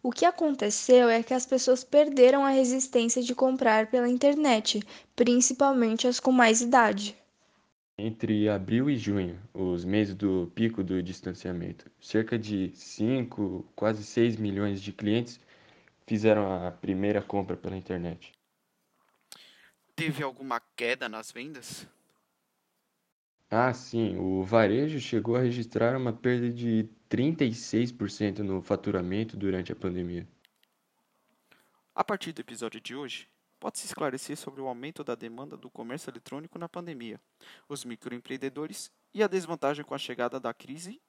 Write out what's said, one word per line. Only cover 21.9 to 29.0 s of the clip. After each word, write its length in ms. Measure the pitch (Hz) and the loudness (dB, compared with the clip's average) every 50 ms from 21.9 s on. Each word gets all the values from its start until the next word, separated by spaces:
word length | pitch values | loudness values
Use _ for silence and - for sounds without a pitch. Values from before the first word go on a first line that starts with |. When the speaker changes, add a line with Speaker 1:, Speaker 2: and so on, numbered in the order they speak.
| _ _ _ _ _ _ _ _ _ _ _ _ _ _ _ _ _ _ _ _ _ _ _ _ _ _ _ _ _ _ _ _ | _ _ _ _ _ _ _ _ _ _ _ _ _ _ _ _ _ _ _ _ _ _ _ _ _ _ _ _ _ _ _ _
Speaker 2:
Ah, 220 | 107 113 123 127 123 | 0 2 2 2 0
sim. 440 | 123 - - - 117 113 104 92 | -4 -10 -6 -2 -2 -2 -2 -2
O 260 | 92 92 92 95 95 95 | -2 -2 -2 -2 -2 -2
varejo 560 | 95 110 113 110 98 104 123 143 156 156 143 | 2 4 4 6 6 4 2 0 -2 -2 -6
chegou 380 | 120 - - 113 104 113 117 | -6 -2 -2 -2 0 0 0
a 40 | 123 | 0
registrar 560 | 127 123 120 123 113 113 - 117 113 117 127 | 0 0 -2 -4 -6 -6 -2 0 0 0 0
uma 160 | 131 131 120 113 | 0 -4 -4 -6
perda 380 | 117 - 123 123 123 120 120 | -2 -2 0 0 0 0 -2
de 380 | 120 120 120 117 113 110 110 110 - _ _ _ | -4 -4 -2 0 2 0 0 -2 -6 _ _ _
trinta 360 | - - 127 151 165 156 147 | -2 0 0 0 0 0 -2
e 100 | 120 110 | -2 -2
seis 380 | 113 - - - 110 120 120 123 | -4 -8 -2 0 0 0 0 -4
por 180 | - 104 98 | -6 -6 -6
cento 320 | - - 107 104 92 90 104 | -4 -2 -2 -2 -2 -2 -4
no 180 | 98 95 92 | -4 -4 -4
faturamento 760 | 85 - 104 92 - 104 98 95 | -2 -2 -4 -2 -2 -2 -2 -2